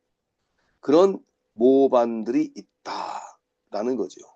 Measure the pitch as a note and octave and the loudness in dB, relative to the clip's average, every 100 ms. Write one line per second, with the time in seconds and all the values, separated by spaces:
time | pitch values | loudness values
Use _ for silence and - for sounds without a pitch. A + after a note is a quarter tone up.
0 | _ _ _ _ _ _ _ _ - D3+ | _ _ _ _ _ _ _ _ 2 4
1 | G3 F#3+ _ _ _ - B2 C3+ C3+ B2 | 4 0 _ _ _ 0 2 4 4 2
2 | A#2+ A2+ G#2+ C3+ D3 - - _ - - | 0 -4 -4 -4 -4 -8 -20 _ -12 -12
3 | - - - _ _ _ _ G2+ A#2 C3 | -10 -12 -16 _ _ _ _ -6 -4 -4
4 | F#2+ - - | -6 -10 -20